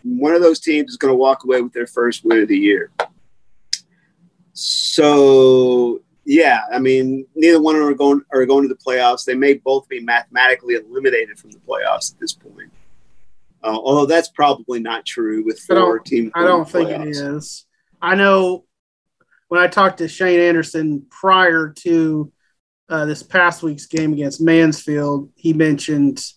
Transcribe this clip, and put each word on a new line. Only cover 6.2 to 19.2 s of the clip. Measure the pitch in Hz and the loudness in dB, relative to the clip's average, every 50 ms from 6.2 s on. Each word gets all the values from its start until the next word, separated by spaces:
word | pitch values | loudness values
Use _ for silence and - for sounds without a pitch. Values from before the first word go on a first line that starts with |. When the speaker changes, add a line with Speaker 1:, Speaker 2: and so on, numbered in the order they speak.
| _ | _
Speaker 1:
yeah, | 143 139 160 160 143 123 113 110 - | 0 2 2 4 4 2 0 -2 -6
I | 120 127 | -6 -2
mean, | 131 131 131 131 131 131 131 135 135 _ _ | 0 0 0 0 0 -2 -6 -8 -10 _ _
neither | 156 156 170 170 160 | 2 4 4 4 4
one | 151 156 156 | 4 2 2
of | 156 | 2
them | 151 147 | 0 0
are | 143 | 0
going, | 131 139 143 143 143 - _ | 2 2 2 2 2 -2 _
are | 143 131 127 | -2 0 2
going | 123 135 139 | 2 2 2
to | 139 131 | 2 0
the | 131 | -4
playoffs. | _ _ 135 127 127 123 123 123 123 - | _ _ -4 -2 0 2 0 0 0 -4
They | - 127 | -6 -2
may | 127 139 143 139 | 0 2 2 2
both | - _ 131 135 135 _ _ | 0 _ -2 -2 -2 _ _
be | 131 123 | -14 -12
mathematically | 117 117 120 117 - _ 123 123 127 127 127 123 123 123 120 | -6 -2 -2 -2 -4 _ -2 0 2 2 0 -2 -2 -4 -4
eliminated | 113 107 110 123 131 135 131 127 113 113 107 110 | -4 -4 -8 -10 -2 -2 0 0 0 -4 -6 -12
from | - _ 110 | -20 _ -20
the | 104 104 | -20 _
playoffs | _ - - 101 104 101 - - - - | _ -8 -8 -6 -2 -4 -4 -4 -6 -12
at | _ _ | _ _
this | - - | -14 -14
point. | - _ _ - - - - - _ - - - - - - - - - - - - - - _ _ _ - | -14 _ _ -20 -20 -20 -20 -20 _ -20 -20 -20 -20 -20 -20 -20 -20 -20 -20 -20 -20 -20 -20 _ _ _ -8
Uh, | 110 110 | -6 -6
although | 110 - 131 139 147 143 | -4 0 0 2 2 2
that's | 139 160 170 - - | 2 2 0 0 -2
probably | _ - 147 143 139 139 113 - 123 117 | _ 0 0 0 0 -2 -6 -8 -8 -8
not | 113 117 113 110 - | -6 -6 -8 -8 -8
true | - - 120 113 110 107 110 107 | -10 -8 -6 -4 -4 -4 -4 -4
with | 110 110 - - - | -4 -6 -8 -4 0
Speaker 2:
I | - | 2
don't, | 190 - | 2 2
Speaker 1:
four | 175 - 113 | 0 0 -4
teams | - - 135 120 117 110 | -6 -4 -4 -4 -4 -4
Speaker 2:
I | - 170 | -4 0
Speaker 1:
going | 170 180 | 0 2
Speaker 2:
don't | 180 170 160 | 2 0 -2
Speaker 1:
to | - | -4
the | - 180 | -4 -4
Speaker 2:
think | 160 160 | -4 -2
it | 160 151 | -6 -8
Speaker 1:
playoffs. | 156 151 147 143 143 143 147 151 | -8 -10 -8 -8 -8 -8 -10 -10
Speaker 2:
is. | 151 - - - _ _ _ _ _ _ _ _ | -12 -14 -20 -20 _ _ _ _ _ _ _ _
I | 175 175 185 | -4 -2 0
know | 196 196 196 190 190 185 185 185 180 _ _ _ _ _ _ _ _ _ _ _ _ | 2 4 4 4 4 2 0 -4 -6 _ _ _ _ _ _ _ _ _ _ _ _